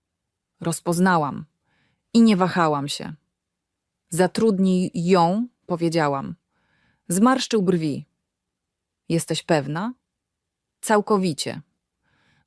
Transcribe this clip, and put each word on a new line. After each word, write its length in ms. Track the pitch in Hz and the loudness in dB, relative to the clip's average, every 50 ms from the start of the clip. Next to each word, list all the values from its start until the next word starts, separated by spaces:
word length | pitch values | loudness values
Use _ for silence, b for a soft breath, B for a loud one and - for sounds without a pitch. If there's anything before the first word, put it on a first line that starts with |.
| _ _ _ _ _ _ _ _ _ _ _ _ | _ _ _ _ _ _ _ _ _ _ _ _
Rozpoznałam. 840 | 170 165 160 - - 175 170 170 185 190 175 165 147 135 117 - 160 - _ _ _ _ _ _ _ _ _ _ _ _ - | -6 -6 -6 -4 -4 -2 0 2 2 2 2 2 0 -4 -6 -10 -14 -16 _ _ _ _ _ _ _ _ _ _ _ _ 4
I 80 | 233 | 4
nie 160 | 226 220 208 | 6 6 6
wahałam 500 | 175 185 175 - 185 165 156 147 143 139 | 4 2 0 2 0 0 0 0 -2 -4
się. 260 | 143 - - - - 156 - _ _ _ _ _ _ _ _ _ _ _ _ _ _ _ _ _ _ | -6 -8 -10 -10 -14 -14 -16 _ _ _ _ _ _ _ _ _ _ _ _ _ _ _ _ _ _
„Zatrudnij 800 | 170 160 185 180 - - 220 226 196 185 190 190 185 180 185 - - | 0 0 0 0 2 0 0 0 2 2 0 2 2 0 -2 -4 -4
ją”, 540 | 175 165 180 190 175 165 170 190 220 247 247 - _ _ | -4 0 2 4 4 4 2 0 -2 -4 -6 -10 _ _
powiedziałam. 680 | - 180 165 170 165 160 170 151 143 139 135 143 - 170 - _ _ _ _ _ _ _ _ _ _ _ _ _ | -8 -6 -4 -4 -2 0 0 0 0 -2 -4 -6 -10 -12 -14 _ _ _ _ _ _ _ _ _ _ _ _ _
Zmarszczył 540 | - 175 196 220 254 262 254 - - 233 214 | -4 0 2 2 2 2 0 -2 -2 -2 0
brwi. 440 | 185 185 180 165 160 151 131 139 147 - _ _ _ _ _ _ _ _ _ _ _ _ _ _ _ _ _ _ _ - | 0 0 0 0 -2 -4 -6 -6 -10 -14 _ _ _ _ _ _ _ _ _ _ _ _ _ _ _ _ _ _ _ -4
„Jesteś 340 | 165 165 - - 160 - - | -4 -4 -2 -4 -6 -8 -2
pewna?” 500 | - 170 151 135 139 147 165 208 247 247 - _ _ _ _ _ _ _ _ _ _ _ _ _ _ _ _ | 0 0 0 0 -2 -6 -6 -6 -8 -8 -12 _ _ _ _ _ _ _ _ _ _ _ _ _ _ _ _
„Całkowicie. 800 | - - 220 208 202 - 214 196 185 180 139 - - 113 - 160 - _ _ _ _ _ _ _ _ _ _ _ _ _ _ _ _ | 0 2 2 2 4 2 0 2 2 0 -2 -4 -6 -8 -8 -10 -14 _ _ _ _ _ _ _ _ _ _ _ _ _ _ _ _